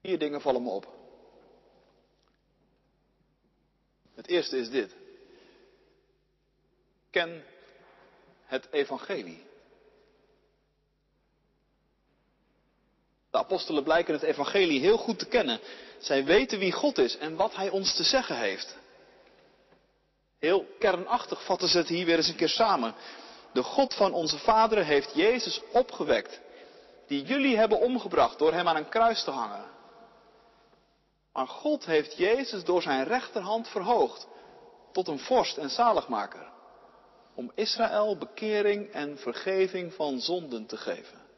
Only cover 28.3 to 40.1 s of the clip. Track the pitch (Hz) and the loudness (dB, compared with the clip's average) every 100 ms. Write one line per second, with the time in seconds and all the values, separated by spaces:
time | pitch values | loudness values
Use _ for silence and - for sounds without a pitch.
28.3 | - 156 160 175 156 147 226 226 220 - | 4 2 4 2 0 0 2 2 2 -4
29.3 | 135 110 101 104 - - - - _ _ | -4 -6 -8 -14 -20 -20 -20 -20 _ _
30.3 | _ _ _ _ _ _ _ _ _ _ | _ _ _ _ _ _ _ _ _ _
31.3 | - 131 - 302 294 - 156 147 - 180 | -8 -6 -4 -2 -2 2 2 2 0 2
32.3 | 240 269 208 170 175 170 135 135 247 - | 2 0 -6 0 0 2 -2 0 -2 -2
33.3 | 220 185 226 233 208 185 233 131 - - | -6 -2 -4 -4 -6 0 2 2 0 -18
34.3 | - - - - - - - 180 143 - | -20 -20 -20 -20 -20 -6 -4 -4 -6 2
35.3 | 254 - - 147 - 233 185 - 113 98 | 2 2 -4 -6 2 4 2 0 -6 -6
36.3 | 92 - - - - - - _ _ _ | -10 -20 -20 -20 -20 -20 -20 _ _ _
37.3 | - 247 - 220 - 226 208 214 190 - | -14 -12 -4 -4 0 0 2 0 -2 -6
38.3 | - 214 208 208 208 202 - 147 143 - | -8 -2 0 2 0 -4 -8 -8 -6 -8
39.3 | - 196 190 190 185 175 - 151 | -6 -2 2 0 0 -10 -4 -4